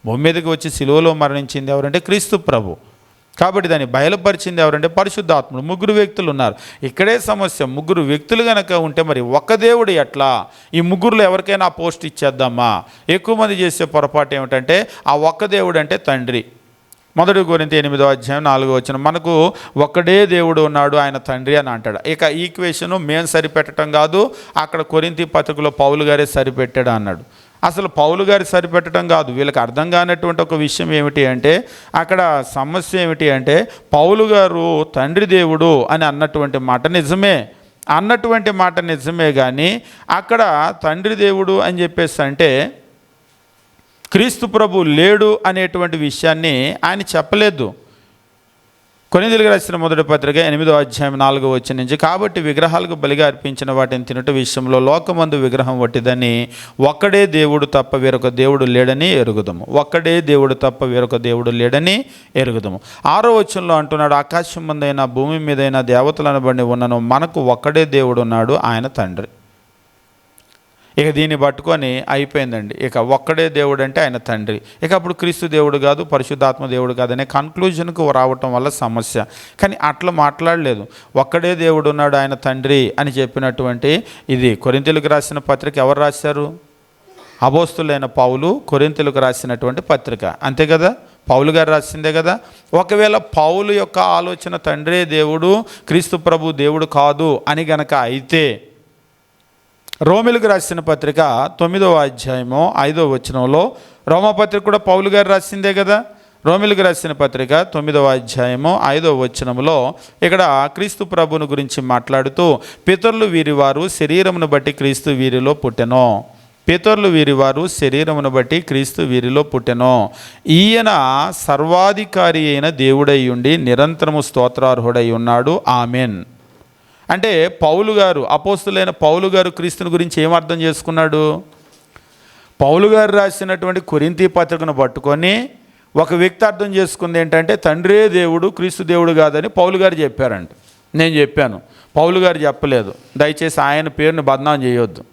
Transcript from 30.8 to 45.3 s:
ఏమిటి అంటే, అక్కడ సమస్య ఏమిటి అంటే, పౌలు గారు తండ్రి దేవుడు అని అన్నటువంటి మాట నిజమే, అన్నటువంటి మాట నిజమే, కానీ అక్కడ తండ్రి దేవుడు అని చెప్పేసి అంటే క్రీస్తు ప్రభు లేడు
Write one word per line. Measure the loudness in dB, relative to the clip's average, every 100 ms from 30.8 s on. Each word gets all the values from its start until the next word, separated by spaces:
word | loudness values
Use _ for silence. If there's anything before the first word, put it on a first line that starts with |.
| -2
ఏమిటి | 0 0 0 0
అంటే, | 2 2 2 -2 -20 -6 -4
అక్కడ | 0 0 2 0 -2 -6
సమస్య | -4 -6 -4 -2
ఏమిటి | -2 0 0
అంటే, | 2 2 2 0 -12 _
పౌలు | 2 4 4
గారు | 4 4 4 2 0 -2
తండ్రి | -2 -4 -2 0 2
దేవుడు | 4 4 2 4 4
అని | 2 0 0
అన్నటువంటి | 0 -2 -2 -2 -2
మాట | -2 0 0
నిజమే, | -2 0 0 2 0 -4 -18 _ _ -2
అన్నటువంటి | 0 2 0 2 0 0
మాట | 0 0 0
నిజమే, | -4 -4 -4 0 2
కానీ | 2 0 0 -2 -2 -10 -20 -4
అక్కడ | -4 0 2 2 2 0 -2
తండ్రి | -4 -2 -4 0
దేవుడు | 0 2 0 0
అని | 0 -2
చెప్పేసి | -2 -2 -2 -2
అంటే | -4 2 2 2 -2 -8 _ _ _ _ _ _ _ _ _ _ _ _ -10
క్రీస్తు | -4 -4 -4 -6
ప్రభు | -2 0 0
లేడు | 0 2 4 4 2